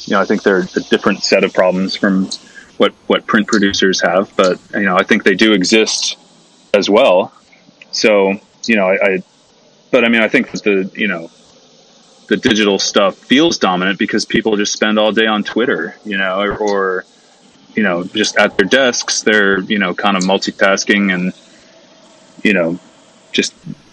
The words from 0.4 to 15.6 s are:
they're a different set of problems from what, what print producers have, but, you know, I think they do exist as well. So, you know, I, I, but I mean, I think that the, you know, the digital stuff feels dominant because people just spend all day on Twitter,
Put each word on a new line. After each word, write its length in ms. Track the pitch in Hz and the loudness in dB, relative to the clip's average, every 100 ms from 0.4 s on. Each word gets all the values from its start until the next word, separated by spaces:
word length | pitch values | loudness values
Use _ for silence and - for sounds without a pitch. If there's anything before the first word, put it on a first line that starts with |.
they're 160 | 104 92 | 2 0
a 220 | 92 - | -2 -6
different 420 | - 113 110 95 | -2 0 0 -2
set 200 | - 98 | 0 0
of 80 | 95 | 0
problems 440 | - 92 92 95 - | 0 0 0 -4 -2
from 340 | 104 95 92 - - - - - | 0 0 -2 -8 -18 -20 -18 -2
what, 160 | 104 - - | -2 -2 -2
what 180 | 98 - | -2 0
print 220 | 110 101 | -2 0
producers 540 | 110 98 - 95 90 | 0 0 0 0 0
have, 300 | 90 92 101 - | 0 0 -2 0
but, 240 | 113 - - | 0 0 -6
you 80 | 113 | -4
know, 140 | 98 92 | -2 0
I 80 | |
think 200 | 98 110 | 0 0
they 120 | 107 92 | 2 2
do 180 | 110 | 2
exist 640 | 101 87 110 104 - - - _ _ _ _ - | 2 2 2 2 -2 -6 -10 _ _ _ _ -2
as 160 | 101 95 | -2 2
well. 440 | 107 127 92 113 - _ _ _ _ - | 4 4 4 0 -10 _ _ _ _ -12
So, 420 | - 113 101 98 98 _ _ - | -2 2 4 2 -2 _ _ -2
you 100 | 110 | 0
know, 120 | 92 | 2
I, 60 | 98 | 2
I, 200 | 101 92 - _ _ _ _ _ - | 0 -2 -6 _ _ _ _ _ -2
but 160 | 127 117 | 0 2
I 40 | |
mean, 120 | 117 | 2
I 60 | 107 | 2
think 240 | 131 110 | 0 -2
that 120 | 92 | -4
the, 280 | 107 98 95 - | 0 0 -2 -4
you 120 | 104 | -4
know, 240 | 85 82 _ - - _ _ _ _ _ _ - | -4 -10 _ -20 -20 _ _ _ _ _ _ -4
the 100 | 104 | -2
digital 400 | 131 107 104 95 | 0 0 0 0
stuff 400 | - 110 95 - | 0 0 0 -2
feels 400 | - 131 165 - | 0 2 2 0
dominant 400 | 98 90 92 92 | -2 0 -2 -2
because 280 | 107 107 - | -2 -4 -2
people 320 | 117 110 104 | -2 0 -2
just 160 | 101 | -2
spend 260 | - 107 107 | -2 -2 0
all 120 | 107 | 0
day 140 | 107 110 | 0 0
on 180 | 104 | -2
Twitter, 520 | - 107 | -2 -2